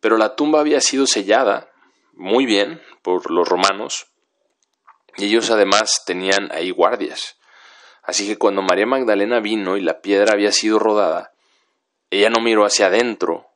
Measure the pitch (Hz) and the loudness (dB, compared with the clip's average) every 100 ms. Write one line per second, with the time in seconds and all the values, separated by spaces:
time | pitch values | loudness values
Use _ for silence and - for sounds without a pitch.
0 | 110 113 127 - 147 156 151 147 - 135 | 2 2 2 0 0 2 2 0 0 0
1 | 135 - 95 107 127 - - _ _ _ | 0 -2 2 2 2 -2 -6 _ _ _
2 | _ _ 92 117 135 101 101 160 - - | _ _ -2 0 2 0 -2 -6 -18 -14
3 | - 92 92 85 85 90 98 98 107 - | -4 -4 -2 -2 0 2 0 -2 -8 -10
4 | - _ _ _ _ _ _ _ _ _ | -14 _ _ _ _ _ _ _ _ _
5 | _ - 101 110 113 113 98 101 110 - | _ -8 -2 0 0 2 2 2 0 -4
6 | - 90 95 98 98 - 90 90 90 113 | -4 -6 -2 -2 -2 -6 -6 0 0 0
7 | - - - - _ _ - - - _ | -6 -10 -16 -16 _ _ -20 -20 -20 _
8 | - - 101 107 110 98 95 90 107 135 | -8 -6 -4 -2 0 0 0 0 2 0
9 | 123 101 104 120 107 110 92 98 87 - | 0 0 2 -2 -2 -4 -2 -2 -2 -4
10 | 98 98 104 104 104 101 107 110 107 104 | 0 2 4 4 2 0 2 2 2 2
11 | 95 82 - _ _ _ _ _ _ _ | 0 -2 -8 _ _ _ _ _ _ _
12 | _ 98 104 113 117 110 104 - 104 104 | _ 0 2 2 2 2 2 2 2 2
13 | 123 107 87 82 _ | 0 -2 -4 -6 _